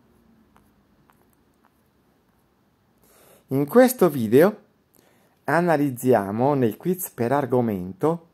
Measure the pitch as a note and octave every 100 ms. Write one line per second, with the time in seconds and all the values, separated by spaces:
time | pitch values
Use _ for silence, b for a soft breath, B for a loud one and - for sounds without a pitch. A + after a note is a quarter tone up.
0 | _ _ _ _ _ _ _ _ _ _
1 | _ _ _ _ _ _ _ _ _ _
2 | _ _ _ _ _ _ _ _ _ _
3 | b b b b b C3 C#3+ A#3+ B3+ B3
4 | F3+ C#3+ A2 A#2+ F3+ G#3+ _ _ _ b
5 | b b b b - D#3 F3 D3+ C#3+ A#2+
6 | B2+ A2+ G2 G#2+ C3 C#3+ A#2+ G2+ E3+ F#3
7 | - - A#2 C#3 C3 B2 A#2 G2 F2+ F#2+
8 | D3+ E3+ -